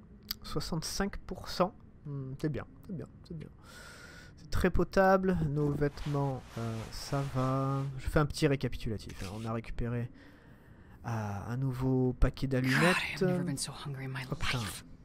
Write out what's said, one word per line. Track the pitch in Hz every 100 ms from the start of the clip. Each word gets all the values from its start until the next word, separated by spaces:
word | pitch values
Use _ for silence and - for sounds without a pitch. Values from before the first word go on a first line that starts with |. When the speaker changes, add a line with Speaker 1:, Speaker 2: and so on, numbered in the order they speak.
| - - - -
Speaker 1:
soixante-cinq | - 156 - 165 - - 202 -
pour | - 185 -
cent. | - 180 - - - 151
Hmm, | 143 131 139
c'est | 156
bien, | 123 - - -
c'est |
bien, | 170 - -
c'est | - 165
bien. | - - - - - - - - - -
C'est | -
très | - 190
potable. | 196 175 - 190 190 190 180 156
Nos | 147 147
vêtements, | 143 147 - 147 143 139 127 - -
euh, | 117 113 107
ça | - - 143 139
va. | 127 131 135 135 135 139 135
Je | -
fais | 160
un | 147
petit | - 151
récapitulatif, | 139 123 - - 101 - 90
hein. | 98 104
On |
a | 113
récupéré, | 117 - - 120 120 117 - - - - - - - - - 120
euh, | 113 104 101 95
un | 120
nouveau | 135 127 131 131 127
paquet | 123 131 - 135
Speaker 2:
God, | 127
I | 131
have | 135
Speaker 1:
d'allumettes. | 170 180 - -
Speaker 2:
never | 185 180
been | 175 135
so | - -
hungry | 147 131
in | 135
my | 131 127
Speaker 1:
Oh, | 143
putain. | - 131
Speaker 2:
life. | 104 - - -